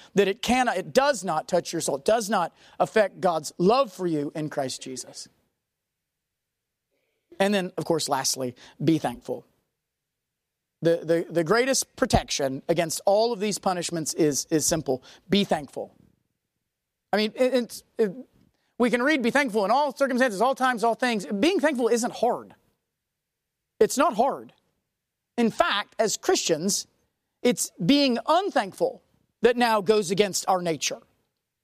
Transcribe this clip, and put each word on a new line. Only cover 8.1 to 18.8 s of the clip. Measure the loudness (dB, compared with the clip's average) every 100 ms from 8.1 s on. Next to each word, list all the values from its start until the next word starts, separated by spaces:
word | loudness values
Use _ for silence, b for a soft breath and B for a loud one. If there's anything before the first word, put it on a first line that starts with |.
| -2 -2 -4 -6 -8 B -2
be | 0 2
thankful. | -2 -6 -10 -10 -12 _ _ _ _ _ _ _ _ _ _ _ _ _
The, | 0 2
the, | 0 -2 0
the | -2
greatest | 2 2 2 -2 -4
protection | -4 0 2 0 -4 -4 -2 -2
against | 0 -2 -2
all | 2 2 2
of | 0
these | -4 -2
punishments | -2 -4 -4 -6 -4
is, | 0 0 0 -2
is | -2
simple. | 0 -2 -2 -4 B B -2
Be | 0
thankful. | 2 -2 -4 -12 -14 _ _ _ _ _ _ _ _ _ _ _ _
I | -2
mean, | -2
it, | 0 0
it's, | 0 -2 -10 -10 -2
it, | -2 -4 -16 _ _ _ _
we | -2